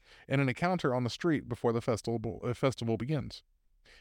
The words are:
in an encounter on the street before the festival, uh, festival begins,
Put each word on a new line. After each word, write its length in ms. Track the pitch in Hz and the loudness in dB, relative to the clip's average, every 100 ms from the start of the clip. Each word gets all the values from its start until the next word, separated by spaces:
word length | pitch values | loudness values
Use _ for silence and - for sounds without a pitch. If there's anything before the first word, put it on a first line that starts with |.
| - - - | -20 -16 -2
in 120 | 135 | 2
an 100 | 135 | 2
encounter 460 | 123 175 180 143 123 | 2 0 2 2 2
on 80 | |
the 60 | 120 | 0
street 360 | - 175 135 120 | 0 0 0 -2
before 240 | 117 120 | 0 2
the 100 | 113 | 2
festival, 600 | - 110 - 117 113 87 | 2 0 0 -2 -2 -4
uh, 120 | 120 117 | -4 0
festival 420 | 135 - 113 110 | 0 0 -2 0
begins, 460 | 120 151 117 - _ _ _ _ - - | 0 -4 -4 -12 _ _ _ _ -20 -20